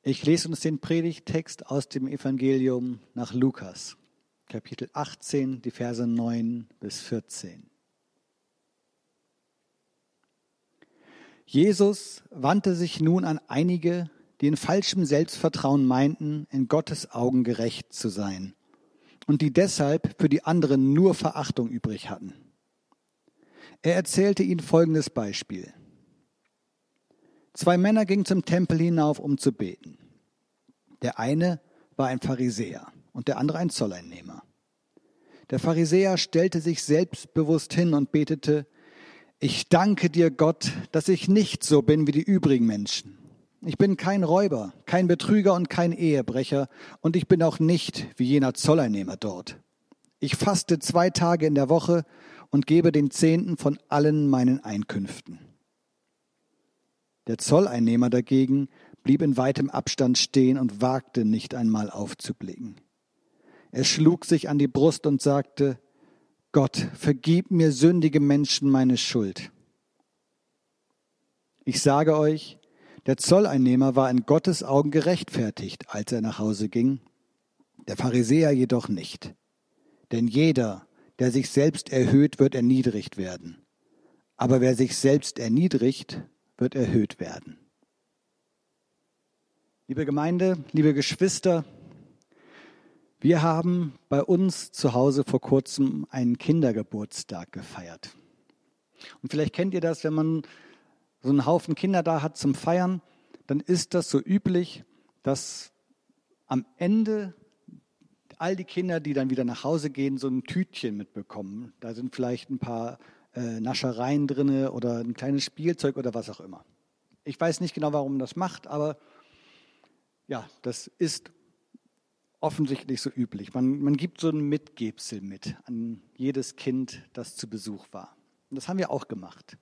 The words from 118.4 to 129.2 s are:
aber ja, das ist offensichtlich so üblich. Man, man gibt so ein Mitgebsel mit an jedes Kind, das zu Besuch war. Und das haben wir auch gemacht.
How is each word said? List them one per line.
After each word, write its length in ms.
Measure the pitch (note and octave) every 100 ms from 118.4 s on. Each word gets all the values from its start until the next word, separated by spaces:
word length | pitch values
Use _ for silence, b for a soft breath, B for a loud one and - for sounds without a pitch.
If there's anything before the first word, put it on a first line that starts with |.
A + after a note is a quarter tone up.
| F#3 F3 -
aber 280 | D3 D3+ D3 b b b b b b b b b b _ _ -
ja, 200 | B2+ A2 _
das 260 | B2 A#2+ - _
ist 340 | D#3+ - - _ _ _ _ _ _ _ _ _ _ _
offensichtlich 640 | D#3 C#3 C#3+ C#3 - B2
so 80 | -
üblich. 420 | - A#2+ G2+ G2+
Man, 280 | B2+ C3 C#3+
man 160 | C#3+ C#3+
gibt 240 | E3+ -
so 80 | E3
ein 100 | D#3
Mitgebsel 800 | C#3+ D3 - - A2+ - - G#2+
mit 360 | G2 G2 - -
an 360 | - A#2 A#2 A2+ _
jedes 400 | _ C3 C3+ B2+
Kind, 480 | - C#3 C3 B2+ - _
das 220 | - A2+
zu 160 | - A2+
Besuch 360 | A2 G#2+ G2+ _
war. 260 | G2 F#2 _ _ _ _
Und 40 | C3+
das 120 | -
haben 100 | F#3+
wir 120 | F3
auch 180 | C#3 -
gemacht. 500 | G#2+